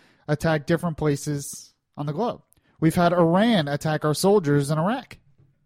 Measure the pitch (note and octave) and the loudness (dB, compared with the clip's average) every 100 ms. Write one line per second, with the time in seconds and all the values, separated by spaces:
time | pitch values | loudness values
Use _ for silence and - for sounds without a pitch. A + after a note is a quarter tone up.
0 | _ _ - D3+ E3 D#3 C#3 E3 F3 D3+ | _ _ -6 -2 0 -2 0 -2 -2 -2
1 | D3+ C#3 D3 C#3+ - - - _ _ - | -2 -2 -4 -6 -8 -16 -20 _ _ -10
2 | D3 D3+ A#3 - _ _ _ - D#3+ F3+ | -8 -6 -6 -8 _ _ _ -2 0 2
3 | F3 F3 E3 F3+ A#3 G#3 C#3+ C#3+ D#3+ D3+ | 2 4 4 4 4 2 0 -4 -2 -2
4 | D3+ D3 G3 G#3 D3 C#3+ C#3 D#3 F3+ C4 | -2 0 2 2 4 2 2 -2 -2 -4
5 | - - _ _ _ _ | -10 -20 _ _ _ _